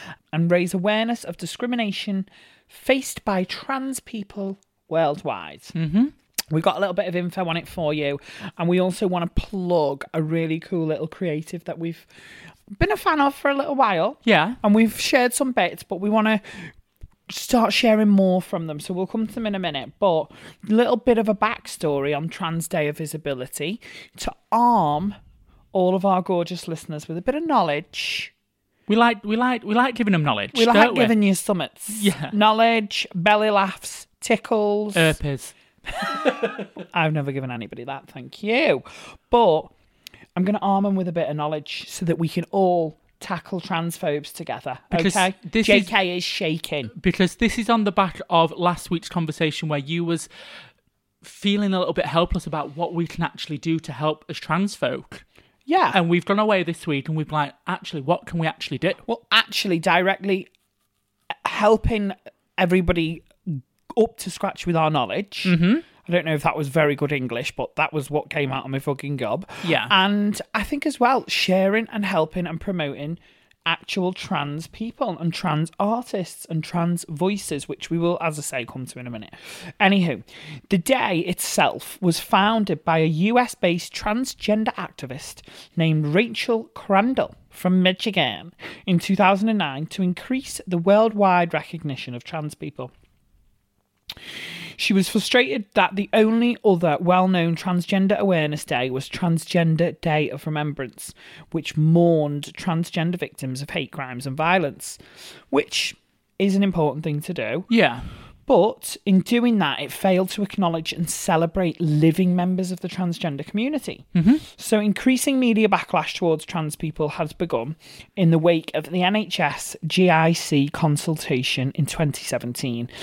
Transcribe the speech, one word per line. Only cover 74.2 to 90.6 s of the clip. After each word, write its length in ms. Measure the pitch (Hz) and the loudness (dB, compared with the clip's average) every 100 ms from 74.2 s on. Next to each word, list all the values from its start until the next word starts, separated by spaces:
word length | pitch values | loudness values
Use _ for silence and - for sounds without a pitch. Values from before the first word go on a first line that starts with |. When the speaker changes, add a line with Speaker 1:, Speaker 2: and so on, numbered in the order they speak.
| - 165 143 151 - | -6 -4 -4 -8 -10
Speaker 1:
people 500 | - 226 - 233 160 | -12 -12 -6 -6 -2
and 140 | 170 | -4
trans 400 | - 175 151 160 - | -2 -2 0 -2 -2
artists 640 | 202 233 - 202 165 - - | -2 -2 -4 -6 -6 -12 -8
and 120 | 160 | -8
trans 440 | - 175 170 170 - | -4 -2 -2 -2 -6
voices, 580 | 151 190 208 - 143 - | -4 -2 -2 -6 -8 -8
which 220 | 139 - | -12 -6
we 80 | 165 | -2
will, 220 | 170 - | 0 0
as 180 | 165 151 | -4 -6
I 40 | |
say, 240 | - 131 117 | -6 -8 -8
come 180 | 135 | -10
to 140 | 127 127 | -12 -12
in 80 | 123 | -12
a 40 | |
minute. 220 | 110 - - - - 175 - | -12 -14 -18 -18 -16 -16 2
Anywho, 420 | 196 196 170 113 - - 151 143 - | 4 4 2 -2 -8 -20 -18 -18 0
the 80 | 190 | 0
day 440 | - 254 220 170 | 2 2 2 0
itself 760 | 175 - - - 147 - - - | -2 -4 -4 2 2 0 -12 -2
was 180 | 180 160 | 0 0
founded 640 | - 202 208 226 196 156 | 0 2 4 2 0 -2
by 140 | - 160 | 0 2
a 80 | 160 | 2
U 320 | 156 208 247 | 2 2 2
S 160 | 240 | 2
based 400 | - 180 170 - | 0 0 0 -4
transgender 800 | - 208 226 262 - - 214 220 | -8 -4 -2 -4 -4 0 0 0
activist 640 | 208 175 - 131 127 - - - - - 170 | -4 -10 -12 -12 -12 -14 -18 -20 -20 -8 0
named 320 | 160 156 147 | 2 2 2
Rachel 560 | 175 233 - - 226 226 | 2 0 -2 -2 -2 -4
Crandall 600 | - - 196 240 262 - - _ | -12 2 2 4 0 -4 -8 _
from 340 | - 180 185 | -4 2 4
Michigan 720 | 185 185 226 196 127 98 170 - - - | 4 2 -2 0 0 -2 -12 -18 -18 -10
in 140 | - 170 | 0 0
two 180 | - 190 | 2 4
thousand 320 | 190 196 220 | 4 4 2
and 100 | 214 | 0
nine 280 | 147 135 160 | -2 -6 -8
to 160 | - | -2
increase 580 | 180 175 - 262 - - | -2 -2 -4 -6 -6 -12